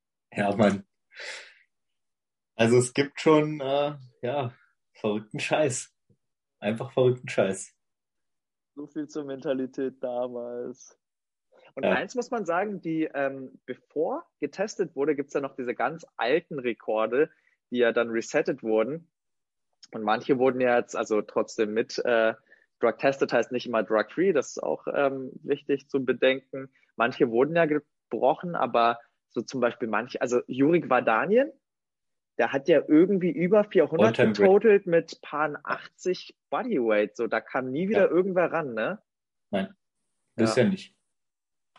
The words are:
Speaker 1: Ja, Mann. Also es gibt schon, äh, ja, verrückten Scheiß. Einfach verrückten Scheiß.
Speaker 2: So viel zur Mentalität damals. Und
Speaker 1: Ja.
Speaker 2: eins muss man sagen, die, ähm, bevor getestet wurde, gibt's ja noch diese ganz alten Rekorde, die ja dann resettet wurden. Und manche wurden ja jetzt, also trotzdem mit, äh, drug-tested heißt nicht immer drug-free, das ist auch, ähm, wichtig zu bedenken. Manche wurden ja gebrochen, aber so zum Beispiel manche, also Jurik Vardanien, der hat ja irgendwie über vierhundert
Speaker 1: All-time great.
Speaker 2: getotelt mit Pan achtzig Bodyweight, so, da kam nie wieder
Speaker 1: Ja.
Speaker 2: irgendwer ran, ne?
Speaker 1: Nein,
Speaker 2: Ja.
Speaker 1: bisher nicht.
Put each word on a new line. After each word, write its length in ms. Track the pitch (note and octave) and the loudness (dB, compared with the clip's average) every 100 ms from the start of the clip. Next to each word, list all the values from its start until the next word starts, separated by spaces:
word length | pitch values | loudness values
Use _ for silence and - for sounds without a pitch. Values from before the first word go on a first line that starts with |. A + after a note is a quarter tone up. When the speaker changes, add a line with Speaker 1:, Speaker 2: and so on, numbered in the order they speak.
| _ _ _ | _ _ _
Speaker 1:
Ja, 220 | - G2+ G2+ | -2 0 4
Mann. 300 | G2+ F#2+ - _ _ - - - - - _ _ _ _ _ _ _ _ _ - | 2 2 -6 _ _ -18 -14 -14 -18 -20 _ _ _ _ _ _ _ _ _ 0
Also 220 | A2+ B2 | 4 4
es 160 | B2 | 2
gibt 280 | - C#3 - | 0 -4 0
schon, 400 | D#3+ D#3 D3+ D3+ | 4 4 4 -2
äh, 340 | C3+ C#3 D3 D3 B2+ _ | -2 -2 -2 -4 -16 _
ja, 320 | B2 C#3+ B2 - _ _ _ | -6 -4 -4 -8 _ _ _
verrückten 460 | _ G#2+ G#2 - D3 | _ -4 -4 -6 -8
Scheiß. 520 | - D3+ D3+ B2+ - _ _ _ _ _ _ _ | -2 0 0 -2 -10 _ _ _ _ _ _ _
Einfach 340 | G#2+ A2+ A#2+ | -6 -6 -4
verrückten 340 | - B2+ B2 - | 2 2 2 -4
Scheiß. 460 | - G2 F#2+ - _ _ _ _ _ _ _ _ _ _ C#3+ | -2 0 -2 -10 _ _ _ _ _ _ _ _ _ _ -18
Speaker 2:
So 120 | D3 | -14
viel 200 | D3+ D3 | -10 -10
zur 180 | D#3 C#3 | -10 -10
Mentalität 760 | C3+ D3 C3 B2+ C3 C3 C3 | -8 -4 -4 -4 -4 -6 -6
damals. 960 | B2+ B2 B2+ A#2+ A#2+ B2 B2 B2 - _ _ _ _ _ _ _ - - | -6 -4 -6 -6 -10 -10 -10 -12 -20 _ _ _ _ _ _ _ -20 -6
Und 80 | |
Speaker 1:
Ja. 80 | A#2 | -2
Speaker 2:
eins 240 | B2+ F#3 B3 | 0 -2 -6
muss 160 | A#3+ | -6
man 140 | A#3 E3+ | -6 -2
sagen, 360 | E3+ G#3+ F#3+ | -2 -2 -6
die, 220 | E3 D#3+ D#3 | -6 -4 -4
ähm, 460 | C#3 C#3 C3+ C3 - - | -2 -4 -4 -14 -16 -14
bevor 600 | B2 _ C#3+ F3 D4 - - | -14 _ -4 -4 -4 -10 -10
getestet 560 | - - G#3+ - E3 C3+ | -8 -4 -6 -4 -6 -2
wurde, 200 | C#3+ C#3+ | -2 -2
gibt's 180 | C#3 | -2
ja 80 | D3+ | -6
noch 140 | C3+ - | -6 -8
diese 200 | B2 A2+ | -8 -4
ganz 300 | A#2+ E3 - - | -4 -6 -14 -6
alten 420 | A#2 D#3+ - D3+ | 0 0 -2 -8
Rekorde, 720 | B2 A2 - A2 A2 B2 E3 _ _ _ - | -6 -6 -4 -2 0 0 0 _ _ _ -6
die 80 | B2 | 0
ja 140 | A#2 | 2
dann 180 | A#2+ A#2 | 2 0
resettet 540 | A2+ - D3 D3+ C#3+ | -2 -2 -2 -2 -4
wurden. 480 | A2+ A2 B2+ E3 - _ _ _ _ _ _ _ - | 0 2 0 -4 -12 _ _ _ _ _ _ _ -16
Und 120 | A#2 | -6
manche 360 | G#2+ A2+ A#2+ C3 | -2 -2 0 2
wurden 220 | C3 B2+ | 2 2
ja 160 | B2 A#2+ | 2 2
jetzt, 180 | - - | 0 -4
also 260 | A2 G#2+ | -2 0
trotzdem 520 | G#2 A#2+ G#2 - G#2+ | 0 -4 -4 -2 -2
mit, 260 | A2 B2+ - | -2 -4 -4
äh, 340 | - A2+ A2+ A#2 _ _ _ - | 0 2 2 0 _ _ _ -2
drug-tested 520 | A#2 - D3 - B2 | -2 0 0 0 0
heißt 200 | B2+ A2+ | 0 0
nicht 160 | B2 B2 | -4 -2
immer 160 | A2+ | -2
drug-free, 480 | G2+ A2 G#2+ - F#3+ | 0 0 0 0 2
das 180 | D3+ - | 2 -2
ist 120 | - | -6
auch, 240 | - - - | -6 -4 -4
ähm, 440 | - C#3 C3+ C3 - | 0 0 -2 -10 -10
wichtig 460 | - C#3+ - C#3 - | -6 -4 -2 -4 -2
zu 140 | C#3 | -4
bedenken. 720 | B2+ B2+ C3+ C3 - C3+ C3+ _ _ - | -2 2 2 0 -4 -14 -14 _ _ -2
Manche 340 | A#2 - B2+ | -2 0 0
wurden 260 | A2+ C#3+ E3 | 2 2 2
ja 100 | E3 | 2
gebrochen, 880 | D3+ - _ - A2 B2 D#3 F3+ E3 | 0 -4 _ -10 0 0 0 -2 -4
aber 440 | B2+ A#2 A#2 A#2+ - _ _ | 0 2 2 0 -8 _ _
so 120 | - | -10
zum 180 | A2 C3 | -8 -2
Beispiel 300 | A#2+ - A2+ | -2 -2 -4
manche, 320 | G#2+ B2 - | -2 -4 -6
also 200 | B2 B2 - | -2 -2 -2
Jurik 420 | B2 C#3 E3+ B2 | 0 2 2 2
Vardanien, 640 | B2 B2 A2 C#3+ A3+ D4 - _ _ _ _ _ _ _ - | 0 2 2 2 2 0 -4 _ _ _ _ _ _ _ -4
der 140 | A#2 | -2
hat 160 | C3+ C3+ | -2 2
ja 140 | D3 - | 2 6
irgendwie 440 | D#3 F#3 G3 F3 | 6 6 2 0
über 320 | C#3 F3 G#3 | 0 2 2
vierhundert 560 | G#3 F#3 C#3+ D#3+ A3+ A3+ | 4 2 2 4 2 4
Speaker 1:
All-time 140 | A#2+ | 2
great. 40 | G2+ | 4
Speaker 2:
getotelt 500 | G2+ G3+ A3+ G3+ - | 6 6 6 4 4
mit 340 | E3+ E3 - | 0 0 -8
Pan 360 | - C#3+ D3+ D3 | -10 -4 -4 -4
achtzig 760 | - - - _ F#3 F3+ - - - | -8 -8 -10 _ -6 -6 -8 -20 -8
Bodyweight, 680 | D3 B3 E3+ A#2 G#2 G#2+ - | -6 -2 0 2 2 2 -2
so, 120 | A2+ | -4
da 140 | A2+ | -4
kam 300 | - C3+ B2+ | -4 -6 -4
nie 160 | C3+ F#3+ | -4 0
wieder 180 | G#3+ F#3 | 2 2
Speaker 1:
Ja. 60 | |
Speaker 2:
irgendwer 400 | D#3+ F#3+ F3+ E3 | 2 0 0 0
ran, 220 | E3 D3 | -2 -4
ne? 280 | A2 B2 G3+ _ _ _ _ _ | -4 -4 -6 _ _ _ _ _
Speaker 1:
Nein, 220 | G2 F#2+ - _ _ _ _ _ - | -6 -6 -10 _ _ _ _ _ -2
Speaker 2:
Ja. 80 | A2 | 0
Speaker 1:
bisher 200 | A2+ G#2+ | 4 2
nicht. 280 | F#2+ - _ _ _ _ _ _ _ _ | 0 -8 _ _ _ _ _ _ _ _